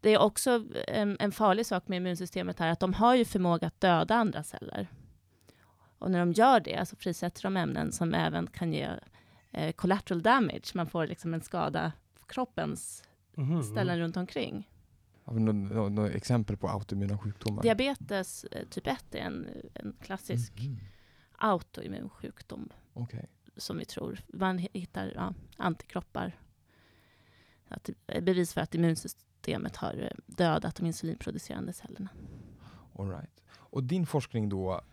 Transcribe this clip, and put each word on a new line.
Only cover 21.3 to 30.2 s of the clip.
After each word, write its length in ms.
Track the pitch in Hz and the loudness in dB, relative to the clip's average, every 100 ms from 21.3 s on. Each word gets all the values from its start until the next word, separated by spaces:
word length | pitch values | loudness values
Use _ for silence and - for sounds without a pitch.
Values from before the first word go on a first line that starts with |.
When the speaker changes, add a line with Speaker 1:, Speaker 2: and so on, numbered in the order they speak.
| - | -2
Speaker 1:
autoimmun 720 | 214 180 - - - 196 202 | 2 2 -2 -12 -10 -8 -10
sjukdom 600 | - - - - - - - _ | -12 -14 -14 -16 -12 -12 -16 _
Speaker 3:
Okej. 340 | - 120 117 - _ - - | -10 -8 -8 -14 _ -20 -14
Speaker 1:
som 220 | - - | -8 -8
vi 60 | |
tror. 340 | - - - 196 - | -8 -8 -8 -10 -12
Man 300 | - 190 185 | -4 -2 0
hi-, 100 | 175 | -4
hittar, 400 | 196 175 202 190 | -8 -8 -8 -8
ja, 200 | - 185 185 - - | -6 -6 -8 -14 -4
antikroppar. 800 | 180 160 - 180 - - 180 - - _ _ _ _ _ _ _ _ _ _ _ _ | -2 -2 -6 -8 -8 -8 -8 -8 -20 _ _ _ _ _ _ _ _ _ _ _ _
Att 160 | - | -12
det 100 | - - - | -12 -12 -6
är 140 | - | -2
bevis 340 | 170 180 170 | 2 2 2
för 60 | - | -2
att 140 | 170 | -2
immunsystemet 1000 | 165 170 160 - - _ _ - - - - | 2 2 2 -4 -14 _ _ -6 -4 -4 -6
har, 180 | - - | -6 -4
eh, 140 | - - | -6 -8